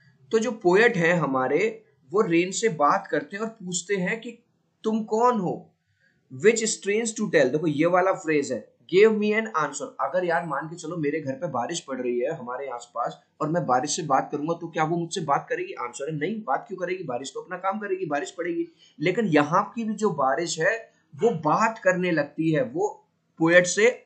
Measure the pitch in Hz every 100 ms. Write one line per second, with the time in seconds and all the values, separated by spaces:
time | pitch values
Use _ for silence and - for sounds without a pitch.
0 | _ _ - 226 247 220 175 185 240 196
1 | 165 180 143 131 127 147 220 220 _ _
2 | 127 190 190 170 180 190 220 160 147 190
3 | - 151 - 202 220 - 180 180 - 202
4 | 185 226 240 233 _ _ _ _ 220 220
5 | 214 220 247 226 170 - - _ _ _
6 | _ _ - 131 190 220 220 - 190 214
7 | 233 220 196 156 127 151 160 139 165 180
8 | 190 190 180 151 123 117 - _ - 180
9 | 220 208 208 214 220 160 147 139 135 -
10 | 135 180 175 170 170 139 156 165 156 175
11 | 143 156 139 - 175 127 120 170 - 127
12 | 123 120 131 156 123 131 139 120 - 117
13 | 139 - _ - 151 170 127 127 147 -
14 | 151 135 147 147 147 165 165 165 156 175
15 | 165 196 156 - - 165 185 151 120 123
16 | 143 151 165 220 165 139 - 185 175 190
17 | 160 123 135 156 156 180 190 208 202 190
18 | 175 143 - - 170 170 170 _ _ -
19 | 160 180 208 147 147 180 208 240 220 196
20 | 208 156 135 143 170 160 175 226 - _
21 | _ 135 220 170 - 170 226 226 185 180
22 | 180 160 143 - 160 156 117 151 202 -
23 | _ _ _ - 165 175 175 202 226 -